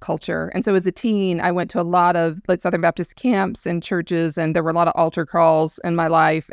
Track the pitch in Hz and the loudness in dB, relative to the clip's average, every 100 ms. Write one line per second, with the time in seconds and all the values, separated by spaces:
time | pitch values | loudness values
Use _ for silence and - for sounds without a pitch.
0 | - 160 - 165 165 185 220 190 180 - | -8 -8 -6 -6 -4 -4 0 2 0 -2
1 | 233 208 185 170 180 180 175 - 170 180 | -2 0 0 0 0 -2 -2 -4 0 2
2 | 175 175 165 160 - 180 190 170 170 - | 2 2 0 -2 -2 -2 0 0 0 -2
3 | 170 - 247 202 190 - 175 170 - 180 | -8 -4 0 0 0 -4 -6 -4 -2 -4
4 | 165 170 165 170 160 165 160 170 165 - | -2 -2 -2 -2 -2 0 0 2 2 2
5 | 165 175 156 170 165 156 160 - 175 170 | 0 0 -2 2 4 4 2 -2 -4 -2
6 | 165 165 160 156 - | 2 4 2 0 -4